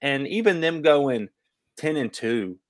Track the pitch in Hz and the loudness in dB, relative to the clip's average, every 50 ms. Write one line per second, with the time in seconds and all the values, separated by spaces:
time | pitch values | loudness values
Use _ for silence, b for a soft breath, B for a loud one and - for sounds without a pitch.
0 | 139 143 139 135 139 - 180 220 226 208 180 165 160 165 165 160 147 156 147 147 | -4 -2 -2 -2 -2 -2 -2 0 2 2 2 2 0 -2 -2 2 4 4 4 6
1 | 143 135 123 113 104 - - _ _ _ _ _ _ _ _ - - 156 156 147 | 4 2 0 -2 -4 -6 -10 _ _ _ _ _ _ _ _ -6 -6 -4 -2 -2
2 | 127 110 - - - 113 120 117 98 92 92 - _ _ | -4 -4 -6 -6 -4 -2 -2 -2 -2 -4 -8 -12 _ _